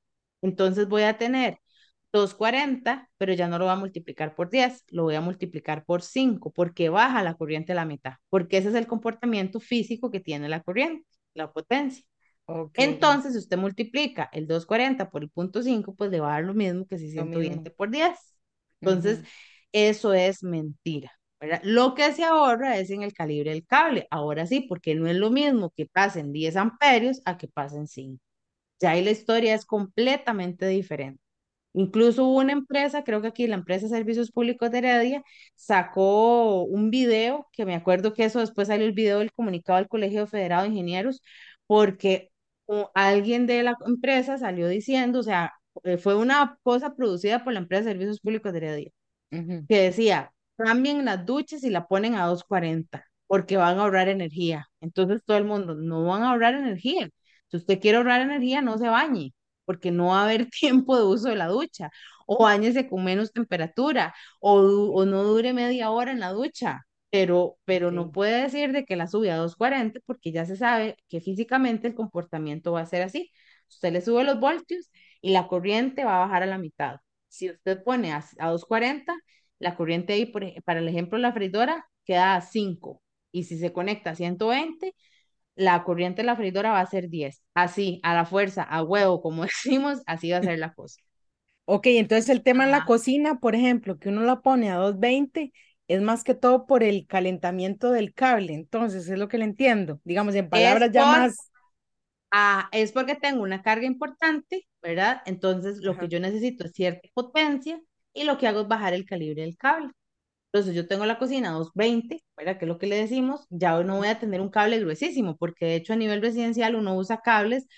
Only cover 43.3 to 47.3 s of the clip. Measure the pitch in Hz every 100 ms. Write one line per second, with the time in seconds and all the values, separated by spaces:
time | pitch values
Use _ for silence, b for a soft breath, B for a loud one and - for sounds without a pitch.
43.3 | 240 240 240 240 240 240 247 262 269 262
44.3 | 269 220 180 170 202 233 262 247 247 214
45.3 | 180 165 - _ - 180 175 196 202 247
46.3 | 285 269 - 247 247 294 254 233 175 202